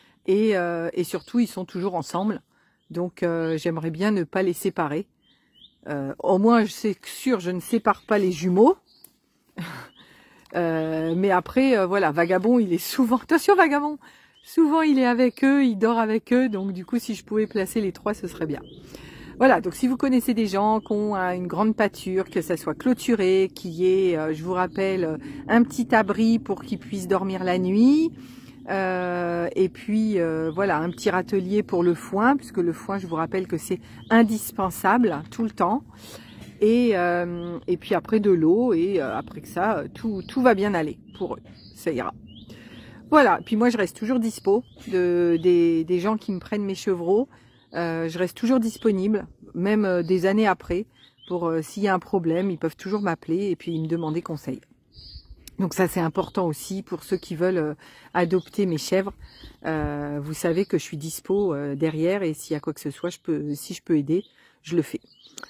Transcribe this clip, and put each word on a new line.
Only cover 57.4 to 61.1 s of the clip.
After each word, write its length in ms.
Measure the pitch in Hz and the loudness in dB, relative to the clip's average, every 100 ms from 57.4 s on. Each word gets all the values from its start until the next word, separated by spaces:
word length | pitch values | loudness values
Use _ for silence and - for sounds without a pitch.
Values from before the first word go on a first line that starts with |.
| 180 185 | -2 0
euh, 160 | 151 - - - - | -2 -6 -14 -20 -8
adopter 520 | - 175 185 - - 190 | -2 0 0 -2 -2 -2
mes 120 | 160 | -2
chèvres. 360 | - 185 196 - - - - - - | -2 -2 -2 -8 -18 -20 -20 -12 -6
Euh, 540 | 156 151 147 147 147 | -4 -4 -4 -6 -6
vous 120 | 147 | -8
savez 320 | 156 175 165 202 | -4 -2 0 0
que 120 | 170 | -2
je 60 | |
suis 140 | - 156 | -4 -10
dispo, 560 | 160 | -10